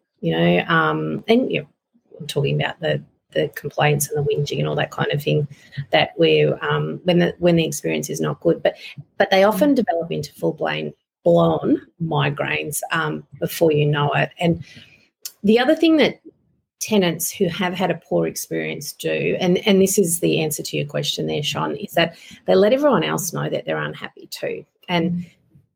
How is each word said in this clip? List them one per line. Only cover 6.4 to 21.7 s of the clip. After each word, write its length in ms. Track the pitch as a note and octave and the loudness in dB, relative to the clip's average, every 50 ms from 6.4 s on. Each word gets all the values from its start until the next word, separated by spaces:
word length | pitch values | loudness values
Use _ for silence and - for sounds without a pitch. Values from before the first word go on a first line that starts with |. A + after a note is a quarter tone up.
| D3+ D3 - - D#3 | 4 2 0 -2 -2
um, 380 | D3 D3+ D3+ D3+ D#3 D#3 C#3+ - | -2 -2 -2 -2 -4 -6 -4 -2
when 120 | F3+ F3 F3 | 2 2 4
the, 180 | F3 - - - | 2 2 0 0
when 160 | F3 F3 E3+ | 2 4 4
the 100 | E3 D#3+ | 4 2
experience 420 | D3+ D3 - - E3 D#3+ D#3 D3+ - | 0 -4 -4 -4 -4 -4 -2 -4 -6
is 140 | E3 D#3+ | -4 -4
not 180 | D#3+ D3+ D3 - | -4 -4 -4 0
good, 200 | - E3+ D#3+ - | 0 0 0 2
but, 140 | - - - - - - - - - - _ _ | 0 -2 -2 -2 -12 -18 -18 -18 -20 -20 _ _
but 140 | G3+ - | 0 2
they 120 | G3 F#3+ G3 | 4 4 4
often 300 | G#3+ G#3 F#3+ D4+ D4 C#4 | 4 4 4 2 4 4
develop 380 | B3 G#3+ - E3+ E3+ E3+ E3+ | 2 2 0 0 -2 -2 -4
into 200 | D#3+ D3+ D3 - - | -6 -6 -6 -8 -10
full-blown, 600 | - E3 E3 D#3 D3+ D#3+ D#3 D3+ D3+ D#3 D3 - _ _ _ _ _ _ | -4 -4 -4 -4 -2 -4 -4 -4 -4 -6 -8 -10 _ _ _ _ _ _
blown 580 | F3 E3+ E3+ E3+ E3 D#3+ D#3 - G#3+ C#4+ - - - _ _ E3 | 4 6 6 6 4 2 0 0 0 0 0 -2 -10 _ _ -6
migraines, 800 | D#3+ D#3 D3 C#3 D3 C#3+ C#3+ C#3+ C#3 D3+ D3+ D#3 D#3 C#3+ - - - | -2 0 0 0 0 0 -2 -4 -2 -2 -4 -4 -6 -8 -8 -6 -4
um, 340 | F3 E3 D#3+ D#3 D#3 D3+ - _ - - | -4 -2 -2 -2 -4 -6 -10 _ -10 -8
before 320 | E3+ D#3 - - E3+ D#3+ | -6 -6 -2 0 2 2
you 160 | D3+ D3 D3 D3 | 4 4 2 2
know 240 | D3 D3 C#3+ D3 | 2 2 0 0
it. 180 | C#3+ C#3+ D3+ - - - | 0 0 -2 -2 -4 -2
And 240 | F3+ E3+ E3 E3+ - - - - - _ _ _ _ _ _ _ _ - - _ - | 0 0 0 -2 -4 -12 -20 -20 -20 _ _ _ _ _ _ _ _ -18 -16 _ 2
the 160 | G3+ G#3+ A#3 | 4 4 4
other 160 | B3+ C4+ D#4+ | 4 4 2
thing 220 | D#4 E4+ E4 D#4+ D4+ | 4 4 4 4 4
that 220 | A#3+ D#3+ - - _ - _ _ _ _ _ _ _ _ _ _ | 4 2 0 -4 _ -20 _ _ _ _ _ _ _ _ _ _
tenants 520 | - - G#3+ G3+ F#3 E3+ E3 E3+ - - | -6 0 2 2 2 2 0 -2 -6 -8
who 160 | - - G3 E3+ | -4 -2 -2 -2
have 260 | E3+ F3 F#3+ F3+ F#3 | 0 -2 -4 -4 -2
had 160 | F3 F#3+ F3 | -2 -2 -2
a 120 | D#3+ D#3+ - _ | -2 -6 -6 _
poor 180 | F3+ E3+ E3 D#3+ | -2 -2 -2 -2
experience 640 | - - - - D#3+ D#3+ D#3 D#3 D#3 - C#3+ - | -4 -8 -10 -8 -6 -6 -6 -6 -8 -10 -12 -14
do, 460 | - - - D#3+ D#3 - D3+ E3+ - - | -14 -8 -6 -6 -4 -2 -2 -2 -2 -2
and, 180 | - F3+ F3 - - | 0 0 0 2 2
and 160 | G#3+ G3 F#3+ | 2 4 4
this 160 | F#3+ G3 - - | 4 2 2 0
is 220 | F#3+ E3+ E3+ - | 0 0 0 -2
the 220 | - D#3+ D#3 - | -2 0 0 0
answer 200 | D#3 D3+ D3+ - | -2 -4 -6 -8
to 140 | - - - | -10 -8 -6
your 100 | D3 D3 | -6 -6
question 420 | D3 - D3 D3 D3 - - D#3 D#3 | -6 -6 -6 -4 -4 -6 -6 -6 -4
there, 140 | D#3 D3+ | -4 -4
Sean, 360 | D3 D3+ D3+ D3 D#3 D#3 | -4 -4 -4 -4 -4 -4